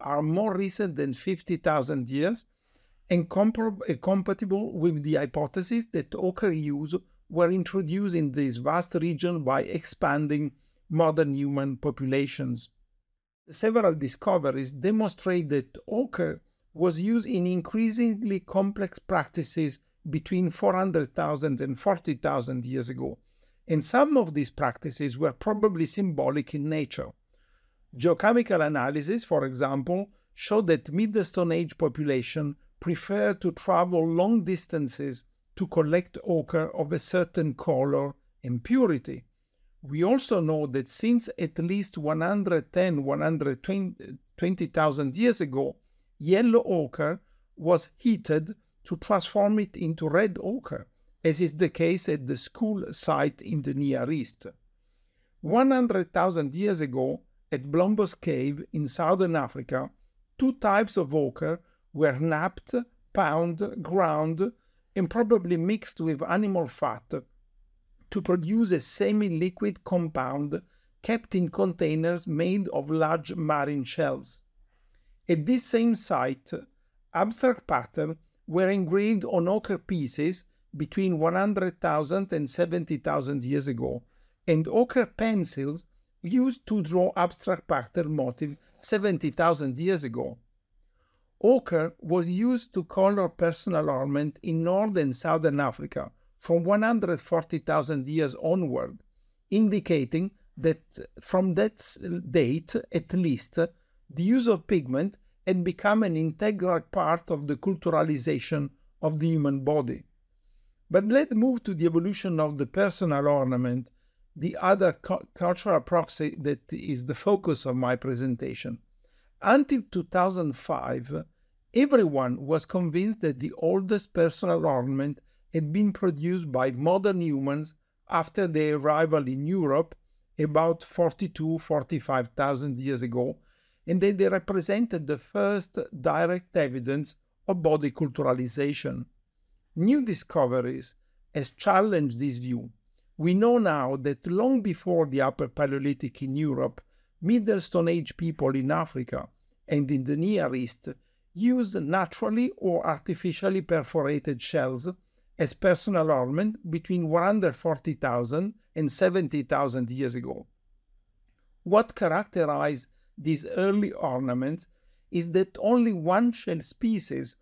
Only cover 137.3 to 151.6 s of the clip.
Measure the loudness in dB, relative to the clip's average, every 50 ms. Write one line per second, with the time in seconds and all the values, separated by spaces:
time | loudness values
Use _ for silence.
137.3 | _ _ _ -4 -2 2 2 2 2 2 2 0 -2 -2 -4 -2 -2 0 0 0
138.3 | 2 0 -2 -4 -4 -2 -2 -2 -2 -4 -6 -6 -6 -6 -8 -12 _ _ _ _
139.3 | _ _ _ _ _ _ _ _ -4 0 4 4 4 4 4 0 -2 -4 -6 -4
140.3 | 0 2 2 2 2 0 -2 -2 -4 -8 -10 -14 -20 _ _ _ _ _ _ _
141.3 | -6 -6 -6 -6 -8 -4 2 4 4 6 6 4 2 2 0 0 -2 -2 -4 -4
142.3 | -4 -4 -4 -4 -6 -6 -6 -10 -16 _ _ _ _ _ _ _ _ -2 0 2
143.3 | 4 4 6 6 6 6 4 4 2 2 0 0 -2 -2 -2 -2 -4 -4 -4 -2
144.3 | 0 2 2 4 2 2 2 0 -4 -2 -2 0 2 2 2 2 2 0 0 0
145.3 | 0 -2 -4 -4 -2 -2 -2 0 0 0 0 -2 -2 -2 -4 -8 -8 -6 -6 -4
146.3 | -2 -2 0 0 0 0 -2 -2 -4 -6 -20 _ _ _ _ _ _ -6 0 2
147.3 | 2 2 2 2 0 0 0 -2 0 0 2 2 2 0 -2 -6 -8 -6 -4 -4
148.3 | -2 0 0 0 0 0 0 0 0 0 -2 -4 -6 -8 -8 -6 -6 -8 -8 -8
149.3 | _ _ _ _ _ _ _ -2 0 0 2 2 0 0 0 0 -2 0 0 0
150.3 | 0 0 0 -2 -2 -4 -6 -6 -8 -12 -14 -14 -14 _ _ _ _ _ _ _
151.3 | -6 0 2 2 4 2